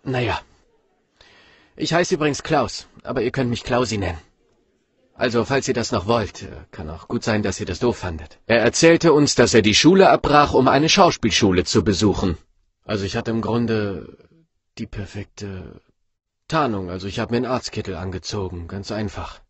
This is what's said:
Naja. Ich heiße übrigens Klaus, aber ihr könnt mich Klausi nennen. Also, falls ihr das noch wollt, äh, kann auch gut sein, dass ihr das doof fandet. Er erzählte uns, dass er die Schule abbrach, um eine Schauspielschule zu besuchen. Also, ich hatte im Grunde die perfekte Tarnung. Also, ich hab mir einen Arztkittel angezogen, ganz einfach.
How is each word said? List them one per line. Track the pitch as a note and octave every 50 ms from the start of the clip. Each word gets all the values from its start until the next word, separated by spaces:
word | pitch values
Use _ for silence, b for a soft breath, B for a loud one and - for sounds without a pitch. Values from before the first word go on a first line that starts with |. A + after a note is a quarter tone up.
| _
Naja. | C#3+ B2+ B2 B2 G#2+ F2+ - - _ _ _ _ _ _ _ _ _ _ _ _ _ _ b b b b b b b b b b b b
Ich | - - D3 -
heiße | F3 F3+ - F#3
übrigens | D3 D3+ D3+ C3+ -
Klaus, | - - D#3+ C#3+ A#2+ G2 - - - _ _ - _
aber | - - C3
ihr | B2+ B2
könnt | - C#3 B2+ A#2+
mich | A#2+ G#2 -
Klausi | - B2 B2 B2+ G2+ A2+ G2+
nennen. | F#2+ F2 E2+ D#2 - _ _ _ _ _ _ _ _ _ _ _ _ _ _ _ _ _ _
Also, | - - B2+ A2+ A#2 A2
falls | - C3+ C3+ -
ihr | - A#2+
das | A#2+ A2 -
noch | B2+ G#2 F2+
wollt, | G#2 A#2 A#2 G#2 - - - -
äh, | - - C#2 - _
kann | - - E2 D#2
auch | D#2+ E2 -
gut | - A#2+ A#2 -
sein, | A#2+ A2 G#2+ G#2
dass | G2+ F#2 -
ihr | A2+
das | G#2 F2+ -
doof | - A#2+ A2+
fandet. | - - F2+ D#2+ D2 D#2 - - _ _
Er | - A2+ A#2
erzählte | G#2+ B2+ - - - E3 E3+ D#3+ - E3+ C#3+
uns, | D3+ D3 C3 -
dass | - B2 G2+ -
er | A2+ G2+
die | A2 G2+
Schule | - - D3+ F#3+ F#3+ F#3+ B2
abbrach, | C3+ - - D3+ C#3+ D3 D3 C3+ -
um | B2 B2+
eine | C3 - C#3 D3+ D#3+
Schauspielschule | - G3 F#3+ E3 - - - A2 F2+ - A2+ G2 F2+ F2+ E2+
zu | - - A2+ F2
besuchen. | G#2+ G2 E2 G#2 G2+ F2 E2+ G#2 F#2 E2 - _ _ _ _ _ _ _ _ _
Also, | - G#2+ G2+ G2
ich | F#2+ -
hatte | A#2+ A2+ A#2
im | A2+ A2+
Grunde | G#2+ G#2+ A2 A#2+ A#2+ A#2 A2+ G#2+ G#2 G2+ F#2+ D#2 - G#1+ - _ _ _ _ E3 E3 _ _ _ _ _ _
die | - A2+
perfekte | - - A2+ G2+ - - G#2 G2 _ _ - G#2 G2+ F#2+ F#2 F2+ B1 - - _ _ _ _ _ _ _ _ _ _ _ _ _
Tarnung. | - D#3 D#3+ D3 B2+ G#2+ G2 F#2+ F2+
Also, | F2+ F#2 F2+
ich | G2+ F#2 A#2+
hab | A2 G2
mir | A#2
einen | A#2+ B2+
Arztkittel | A#2 C3 A#2+ - - - G#2+ G2 - F#2
angezogen, | D#2+ F#2 F#2+ F2+ F#2 - - - G#2 F#2+ F2+ F2+ E2+ E2
ganz | E2 F#2+ G2 G2 -
einfach. | A2 G#2+ G#2+ G2 - - - - - - _